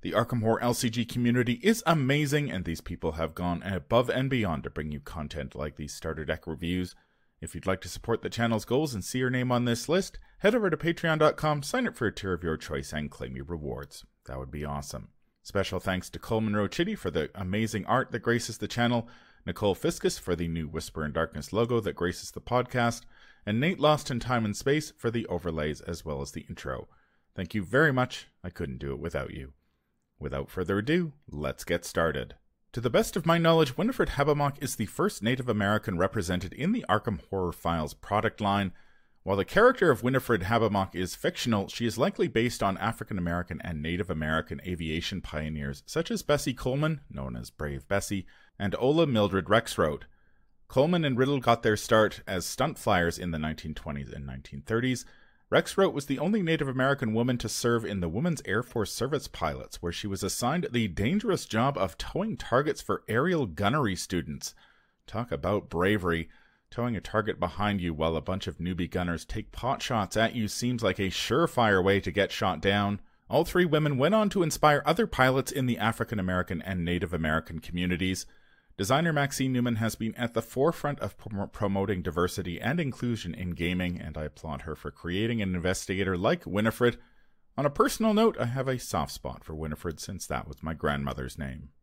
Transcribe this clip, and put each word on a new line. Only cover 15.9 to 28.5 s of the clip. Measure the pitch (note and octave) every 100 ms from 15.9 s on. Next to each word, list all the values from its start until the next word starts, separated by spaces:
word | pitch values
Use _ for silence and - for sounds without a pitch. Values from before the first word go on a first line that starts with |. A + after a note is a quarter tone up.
| F#2 -
to | -
Cole | - A2+
Monroe | A2 G#2+ G2
Chitty | - F3 G#3+
for | F#2
the | E2 D2+ -
amazing | F#2+ G#2 A2 G#2+ -
art | A#2+ -
that | A#2
graces | - A#2+ - A2+
the | G2+
channel, | - A#2+ A#2+ A2+ - - _ -
Nicole | F2+ G#2 F#2
Fiscus | D#3+ E3+ F#3 -
for | -
the | E2+ E2+
new | E2 D2+
Whisper | D#2 - -
in | D2+
Darkness | C#2+ D#2+ D#2 C#2+
logo | G2+ A#2 A#2+
that | G2+ -
graces | F2 F2+ -
the | -
podcast, | - B2 B2 B2+ A#2 A#2+ - - - - -
and | G#2+
Nate | D3+ F#3+
Lost | D3 D3+ -
in | A#2+
Time | A#2+ B2 A2
and | G#2
Space | - D3 D3+ -
for | A#2
the | A#2 A2
overlays | F2+ F2 D#2+ D2+ D2
as | - E2+ -
well | C#2+
as | C#2
the | - -
intro. | - - B1+ - _ _ _ _ -
Thank | F#2
you | A2 F2
very | A#2+ D#3
much. | C3 B2+ - - _
I | F#2